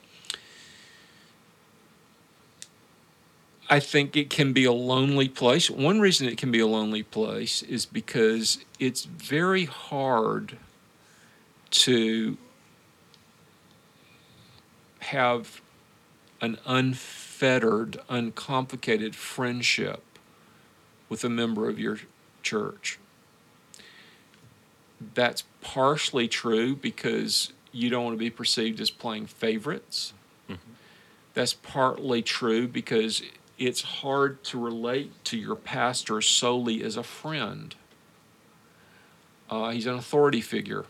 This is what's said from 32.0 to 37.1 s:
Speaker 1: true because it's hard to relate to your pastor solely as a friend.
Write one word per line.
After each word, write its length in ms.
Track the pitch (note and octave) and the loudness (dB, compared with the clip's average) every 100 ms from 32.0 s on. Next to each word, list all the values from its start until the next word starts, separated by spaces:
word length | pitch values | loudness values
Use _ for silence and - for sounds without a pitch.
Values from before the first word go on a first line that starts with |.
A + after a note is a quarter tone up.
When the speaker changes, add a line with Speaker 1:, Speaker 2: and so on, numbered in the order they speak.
| C#3 A#2+ | 0 0
Speaker 1:
true 440 | A2 - A#2+ A2+ B2 | 0 0 2 2 0
because 560 | A#2+ - A2+ A2 G#2+ - - - - | -4 0 2 2 -2 -6 -18 -18 -4
it's 240 | B2 A#2+ | -2 -2
hard 600 | - - C#3 C#3 C#3 C3+ | -6 -6 -2 2 2 0
to 140 | - B2+ | -8 -6
relate 540 | A#2 A#2 A#2+ C3+ C#3+ - | -4 -4 -2 -2 -4 -10
to 120 | - A2+ | -6 -6
your 200 | G#2 G#2+ | -4 -8
pastor 640 | - C3+ B2 B2 - G#2+ | -6 -2 0 0 -2 0
solely 600 | G#2 - B2 B2 A#2+ A2 | 2 4 4 2 0 -2
as 140 | G#2+ A2 | -4 -6
a 60 | |
friend. 720 | A#2 | -8